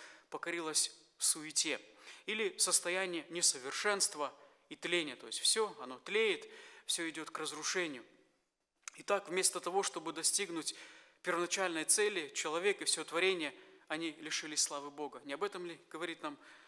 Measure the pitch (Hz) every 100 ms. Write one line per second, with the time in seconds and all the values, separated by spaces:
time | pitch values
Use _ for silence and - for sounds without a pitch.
0 | - - _ 151 170 170 160 151 - -
1 | - - - 165 151 151 160 123 - -
2 | - - - 214 208 - - - 175 185
3 | 190 170 143 170 - 143 127 - 208 202
4 | - 151 139 - - _ - 151 170 175
5 | 151 123 120 - - 226 214 170 127 127
6 | - 208 220 170 - - - - - -
7 | 165 156 151 - 156 151 151 190 170 127
8 | 113 - _ _ _ _ _ _ - -
9 | - 202 - 185 185 180 175 185 190 175
10 | 160 156 156 - 196 170 147 - - -
11 | - _ - 170 170 196 185 160 156 -
12 | 208 196 143 - 160 160 196 196 156 -
13 | 151 160 185 185 147 - - - - 156
14 | 165 147 151 - 160 147 - 147 143 143
15 | 147 127 139 143 202 185 175 151 - 156
16 | 170 160 156 147 - -